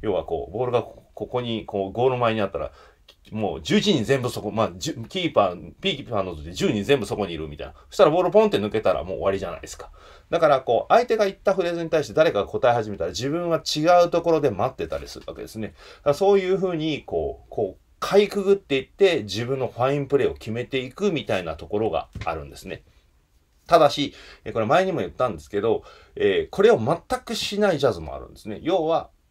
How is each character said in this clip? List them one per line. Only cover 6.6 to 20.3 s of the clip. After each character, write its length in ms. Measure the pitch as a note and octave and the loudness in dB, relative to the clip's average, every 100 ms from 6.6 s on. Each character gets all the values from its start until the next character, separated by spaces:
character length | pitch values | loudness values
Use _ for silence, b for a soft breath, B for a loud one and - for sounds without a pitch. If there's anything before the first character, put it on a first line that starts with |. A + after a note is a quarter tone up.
| F3+ | 0
人 140 | G#2+ | 0
全 160 | G2+ C#3 | 2 2
部 60 | G2+ | 0
そ 100 | G#2 | -4
こ 100 | F#2+ | -4
に 60 | |
い 60 | D#2 | -6
る 100 | D#2 | -10
み 80 | D2 | -10
た 80 | |
い 20 | C2+ | -14
な。 80 | - b | -16 b
そ 60 | |
し 20 | - | 4
た 80 | |
ら 60 | F#3 | 6
ボ 100 | E3+ | 6
ー 20 | |
ル 80 | F3+ | 4
ポ 100 | G#3 | 4
ン 60 | A3 | 4
っ 40 | |
て 80 | A2+ | 2
抜 120 | G#2 | -2
け 100 | A2 | 0
た 100 | G#2 | 0
ら 100 | - | 0
も 120 | E2+ | -2
う 20 | F#2+ | -2
終 40 | |
わ 100 | F#2+ | 0
り 80 | F#2+ | 0
じ 60 | F2+ | -4
ゃ 40 | |
な 80 | E2 | -10
い 20 | |
で 40 | - | -12
す 100 | - | -16
か。 140 | - - B B B | -18 -20 B B B
だ 100 | E3+ | 2
か 80 | D#3 | 4
ら 140 | C3 | 4
こ 260 | - A2+ - | 2 0 4
う、 40 | |
相 140 | G#3+ - | 4 4
手 100 | G#3+ | 0
が 80 | |
言 100 | G3 | 0
っ 20 | G3 | 0
た 180 | G3+ | 0
フ 100 | F#3+ | 0
レ 60 | F3 | 0
ー 40 | |
ズ 80 | E3+ | -2
に 80 | D#3+ | -2
対 140 | D#3+ | -2
し 40 | C3+ | 0
て 60 | |
誰 160 | G2+ D#3+ | 2 4
か 100 | G2+ | 2
が 60 | F#2 | -2
答 240 | G#2 B2 | 0 2
え 40 | |
始 160 | A#2+ G#2+ | 2 -2
め 80 | G2 | -4
た 80 | E2+ | -6
ら、 40 | |
自 180 | F#2 C3+ | -4 -4
分 180 | E3 F3 | -2 -2
は 120 | D#3+ | -2
違 200 | - D3+ D#3+ F3 F3 | -2 0 4 6 6
う 40 | |
と 120 | E3+ | 2
こ 100 | E3 | 2
ろ 80 | D#3+ | 2
で 100 | C#3+ | 2
待 220 | F#2+ B2 | 0 -4
っ 40 | - | -4
て 100 | E2 | -6
た 120 | C#2 | -8
り 100 | - | -10
す 100 | - | -16
る 60 | - | -14
わ 80 | |
け 80 | - | -14
で 60 | - | -12
す 100 | A2 | -10
ね。 100 | G#2+ | -10
だ 60 | |
か 60 | - B B C#3+ | -12 B B -2
ら 40 | |
そ 200 | C#3+ G3 | 2 4
う 40 | G3+ | 4
い 100 | F#3 | 4
う 80 | F#3 | 0
ふ 100 | F#3 | 0
う 80 | D#3+ | -2
に、 260 | D#3 C3 | -2 -4
こ 360 | - E2+ C#2+ - - | -4 -6 -4 -8 -10
う、 0 | |
こ 280 | - G2 - | -6 -6 -6
う、 20 | _ - | _ -12
か 200 | - G3 | 0 2
い 100 | G3+ | 2
く 160 | G3+ | 2
ぐ 80 | F#3+ | 2
っ 40 | G3 | 2
て 200 | - C3+ | 2 -4
い 60 | |
っ 60 | - | -2
て、 360 | - G3 D3+ | 2 4 4
自 200 | G#2 G2+ | -2 -6
分 140 | A#2+ C3+ | -4 -4
の 80 | B2 | -4
フ 140 | - | 0
ァ 140 | B2+ | 0
イ 40 | C#3+ | 0
ン 80 | C3+ | 2
プ 120 | C#3+ | 2
レ 80 | |
ー 40 | G2+ | 2